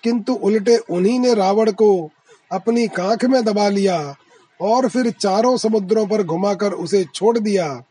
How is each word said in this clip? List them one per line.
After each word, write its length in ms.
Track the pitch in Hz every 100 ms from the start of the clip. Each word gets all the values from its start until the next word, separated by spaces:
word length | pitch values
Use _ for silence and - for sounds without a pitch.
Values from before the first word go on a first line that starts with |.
किंतु 300 | 233 233 202
उल्टे 440 | 247 196 220 202 233
उन्हीं 440 | - 175 185 247
ने 140 | 247
रावण 380 | 226 190 202 220
को 380 | 190 214 190 160 _ _ - _
अपनी 360 | 185 185 233 226
कांख 360 | - 180 220
में 200 | 247 262
दबा 240 | 220 208 208
लिया 480 | 202 196 175 147 139 _ - _ _
और 280 | 185 233 254
फिर 220 | 247 233
चारों 460 | - 202 190 240 254
समुद्रों 500 | 220 220 185 220 175
पर 160 | 214
घुमाकर 500 | 185 165 202 196 202
उसे 340 | - 170 202 185
छोड़ 240 | - 202 233
दिया। 460 | 214 196 160 131 -